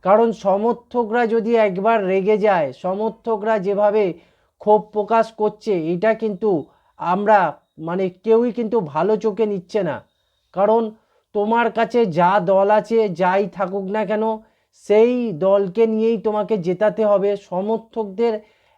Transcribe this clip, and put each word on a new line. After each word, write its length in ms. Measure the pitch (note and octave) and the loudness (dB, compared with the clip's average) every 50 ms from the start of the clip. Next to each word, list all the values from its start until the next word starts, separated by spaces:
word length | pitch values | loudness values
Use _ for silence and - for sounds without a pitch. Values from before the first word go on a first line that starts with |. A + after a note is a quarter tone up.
কারণ 300 | _ F#3 G3 G#3+ A#3 A#3 | _ 4 4 4 4 2
সমর্থকরা 920 | G#3+ - - G3 F#3 G3+ G#3+ A#3 A#3+ A#3 - _ - A#3+ A#3+ G#3 G#3+ A#3+ A#3+ | 0 -2 0 0 0 0 0 -2 -4 -4 -8 _ -4 -4 -4 -2 -2 -2 0
যদি 300 | A3+ A3 A#3 G#3 A3 A#3+ | 0 0 -2 0 0 2
একবার 500 | A3+ A3 G#3 F#3 F3+ G3 A3 A#3 A3+ G3 | 2 2 2 0 0 0 0 0 0 0
রেগে 320 | F#3 F#3+ G3 F#3+ F#3+ G#3+ - | 0 0 0 2 2 0 2
যায়, 360 | F#3+ G#3+ G3 F3+ D#3 C3+ B2+ | 2 2 2 2 0 -2 -6
সমর্থকরা 880 | - - F3+ F#3+ G3+ G#3+ A3 A3 _ _ A#3 A3+ G#3 G3 A3 A3 G#3+ | -8 -6 -6 -4 -4 -4 -6 -6 _ _ -4 -4 -4 -2 -2 -2 -2
যেভাবে 540 | F3 F#3+ G3+ F#3+ G#3 G#3 G3+ A3 G#3 F#3 E3 - _ _ _ _ _ _ _ _ | 0 -2 -2 2 2 2 2 2 0 0 -2 -6 _ _ _ _ _ _ _ _
ক্ষোভ 220 | - G#3 G#3+ G#3+ | 2 2 2 2
প্রকাশ 500 | G#3+ - _ G#3+ G#3 - A3+ A3+ A3 A3+ | 2 -2 _ -4 -2 0 0 0 0 0
করছে, 640 | - - G#3+ G#3+ G#3+ G#3+ - A3+ G#3 F3 D#3 D#3+ F3 | -2 -4 -4 -4 -4 -4 -4 -2 -2 -2 0 -2 -2
এটা 200 | F3 F#3+ A3 A3 | 0 0 0 0
কিন্তু 520 | A3 A3+ G#3+ G#3 F3+ A3 G#3+ F#3+ D#3 - - _ _ _ _ _ _ | 0 -2 -6 -4 -2 -2 0 0 0 -2 -6 _ _ _ _ _ _
আমরা, 600 | - E3 F3+ F#3+ G#3 G3+ A3 G3+ F3+ D#3+ - - _ _ _ - | -4 -2 -2 -2 2 4 4 4 4 2 -2 -8 _ _ _ -14
মানে, 300 | D#3 E3 E3+ F#3+ F#3+ F#3 | -10 -8 -4 -4 -4 -4
কেউই 420 | F3+ _ _ A3 A3 A3+ A#3+ B3 | -6 _ _ 2 2 2 2 0
কিন্তু 280 | G3+ A#3+ A#3 G#3+ G#3+ A#3 | -2 -4 -6 -2 -2 -2
ভালো 360 | F#3+ D3+ C3+ D3+ E3 G3 G#3+ | -2 -2 -4 -2 0 0 0
চোখে 300 | G#3 - A3 G3+ F#3 A3+ | 0 -2 -4 -2 -2 -4
নিচ্ছে 380 | G#3+ G3+ G3 F3+ _ - G#3+ F#3+ | -4 -4 -6 -8 _ -4 -4 -2
না। 200 | E3 C3+ A2+ - _ _ _ _ _ _ _ _ _ _ | -2 -4 -8 -10 _ _ _ _ _ _ _ _ _ _
কারণ 380 | F3 G3 G#3 A3 A#3 A#3 G#3+ G#3+ _ _ _ _ _ _ _ _ | -2 2 2 2 2 0 -2 -8 _ _ _ _ _ _ _ _
তোমার 380 | G#3 G3+ G#3+ A3+ A#3 A#3+ A#3 | -4 -2 0 0 0 0 -2
কাছে 340 | - A3+ A#3 A3 - A#3+ A#3 | 0 -2 -4 0 0 0 0
যা 340 | G3 D#3+ D#3 F3+ F3+ F#3+ G#3 | 0 2 2 2 2 2 2
দল 300 | F3+ E3 G3 F#3+ G3 G3+ | 2 2 2 2 4 4
আছে, 400 | G#3 G#3+ G#3 - A3+ A3+ A3 G#3 | 2 2 2 0 0 0 0 0
যাই 380 | F3 D#3 F#3 F3+ F#3 G3 G#3 G3 | -2 -2 -2 0 2 0 -2 -2
থাকুক 360 | - - G3+ F3 F#3+ G3+ G3 | -4 -6 -6 -6 -4 -8 -8
না 220 | F#3 G3+ A3 G#3+ | -6 -4 -4 -4
কেন, 180 | F3+ G#3+ G#3+ A3 A3 A3 A3 A3 _ _ _ _ _ | -2 -2 -2 -2 -4 -4 -6 -10 _ _ _ _ _
সেই 600 | _ _ _ - G3+ G#3 A3 A#3+ B3 B3 A#3+ A3+ | _ _ _ 2 4 4 6 4 2 0 -2 -4
দলকে 560 | F#3+ D3 F3+ F#3+ G3 G3+ G3 F#3 F3+ A3 A3+ A3+ | -4 -2 0 2 2 2 2 0 0 0 0 2
নিয়েই 300 | A3 A3 A3 A3+ A#3 G#3+ | 2 0 0 0 0 0
তোমাকে 400 | - A3 G#3 G#3+ G#3 F#3 A3 G3+ | -2 -4 -2 -2 -2 -2 -2 -4
জেতাতে 480 | E3 F3 F#3 E3+ G#3+ G#3+ - - A3 | -2 -4 -2 0 0 -2 0 0 0
হবে। 300 | G#3 G3+ G3 F#3+ G3+ G3+ G3 | 2 2 2 2 0 -2 -2
সমর্থকদের 1000 | G3+ _ F#3 F3+ F#3+ G#3 A3+ A3 A3 _ - A#3 A3 G3+ F#3+ F#3 A#3 A#3 A3 G#3+ - _ _ _ _ _ _ | -6 _ -6 -6 -4 -4 -4 -6 -6 _ -8 -8 -8 -8 -4 -2 -2 -2 -2 -4 -8 _ _ _ _ _ _